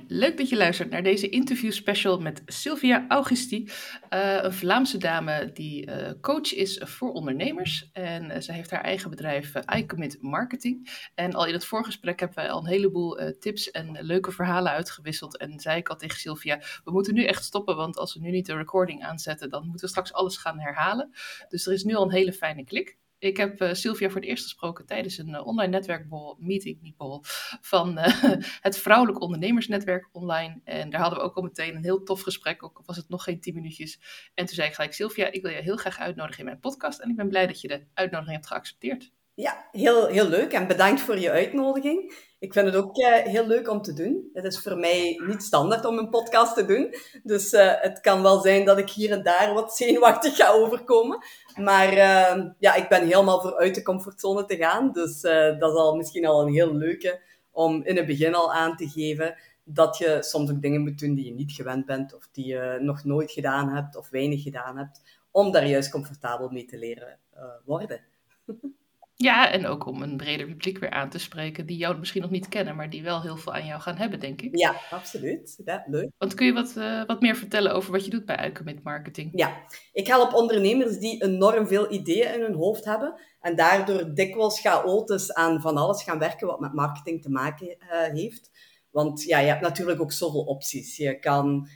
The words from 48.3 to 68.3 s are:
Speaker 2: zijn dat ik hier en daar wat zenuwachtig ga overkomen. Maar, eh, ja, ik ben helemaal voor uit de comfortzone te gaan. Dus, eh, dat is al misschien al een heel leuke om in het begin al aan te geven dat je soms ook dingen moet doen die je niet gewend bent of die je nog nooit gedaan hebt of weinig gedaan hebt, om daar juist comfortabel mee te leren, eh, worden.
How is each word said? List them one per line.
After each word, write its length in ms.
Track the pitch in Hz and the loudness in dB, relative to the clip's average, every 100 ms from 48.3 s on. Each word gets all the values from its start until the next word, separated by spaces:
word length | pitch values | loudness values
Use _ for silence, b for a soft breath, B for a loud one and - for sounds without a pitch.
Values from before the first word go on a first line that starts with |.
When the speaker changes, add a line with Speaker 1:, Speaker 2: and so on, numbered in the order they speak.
| 190 | 8
Speaker 2:
zijn 240 | 190 196 | 8 6
dat 140 | 196 196 | 8 6
ik 120 | 196 | 4
hier 220 | - 214 | -2 0
en 100 | 202 | 0
daar 320 | 185 175 208 | 2 4 4
wat 220 | 208 220 - | 2 -2 0
zenuwachtig 600 | 240 - 233 220 302 - | 4 8 8 8 2 6
ga 160 | 277 | 8
overkomen. 640 | 214 220 240 - 233 240 453 B B B - | 8 6 0 4 4 4 -2 B B B -4
Maar, 320 | 202 196 190 | 4 6 6
eh, 560 | 190 196 190 185 185 185 - | 8 8 10 8 4 -2 4
ja, 160 | 196 | 6
ik 140 | 180 - | 6 6
ben 180 | 185 170 | 6 8
helemaal 340 | 185 196 180 | 6 8 6
voor 180 | 185 170 | 2 2
uit 160 | 180 | 2
de 80 | 190 | 2
comfortzone 640 | 208 190 196 - 196 196 | -2 -4 -4 -6 -2 0
te 120 | 196 180 | 0 0
gaan. 360 | 165 202 262 | 2 2 2
Dus, 300 | 196 165 143 | 0 -4 -2
eh, 360 | 175 160 156 151 | 2 6 6 6
dat 140 | 160 | 2
is 60 | 160 | 4
al 180 | 156 156 | 4 4
misschien 300 | 165 180 165 | -2 -2 4
al 200 | 151 147 | 4 6
een 60 | |
heel 220 | 147 170 | 4 4
leuke 460 | 147 156 190 185 180 b b b | 2 -2 -2 -4 -6 b b b
om 300 | - 160 156 | 0 2 2
in 120 | 156 180 | 0 0
het 100 | 156 | 0
begin 280 | 143 156 | 2 2
al 180 | 175 165 | 2 2
aan 240 | 160 165 165 | 2 0 -2
te 120 | 156 | -8
geven 460 | 147 156 151 160 165 b b | -6 -4 -2 -4 -6 b b
dat 340 | - 151 160 160 | -4 4 4 4
je 180 | 165 151 | 2 2
soms 300 | 147 156 143 | 0 -2 -2
ook 120 | 143 | 0
dingen 180 | 143 147 | 0 0
moet 180 | 147 147 | -2 -2
doen 160 | 147 | -2
die 100 | 139 | -2
je 100 | 123 | -4
niet 180 | 120 143 | -8 -8
gewend 340 | - 127 131 135 | -8 -6 -6 -4
bent 280 | 135 135 | -4 -6
of 140 | - - | -12 -18
die 140 | - 131 | -10 -6
je 320 | 127 127 127 | -4 -4 -2
nog 240 | 143 143 | -2 -2
nooit 260 | 143 143 151 | -2 0 -2
gedaan 440 | - 143 135 139 | -4 -2 0 0
hebt 220 | 143 143 - | -2 -6 -12
of 140 | - | -8
weinig 320 | 135 143 143 | -4 -2 -2
gedaan 360 | 143 135 127 135 | -6 -10 -10 -10
hebt, 220 | 139 _ b b b | -14 _ b b b
om 220 | 190 196 | 2 4
daar 140 | 170 143 | 6 4
juist 240 | 139 139 | 2 0
comfortabel 580 | 151 143 - 123 120 127 | -6 -8 -8 -6 -6 -6
mee 160 | 127 | -10
te 140 | 123 113 | -12 -12
leren, 400 | 117 117 123 135 _ | -10 -12 -14 -20 _
eh, 100 | - 127 120 | -20 -20 -16
worden. 360 | 131 160 202 117 _ _ _ | -8 -6 -6 -12 _ _ _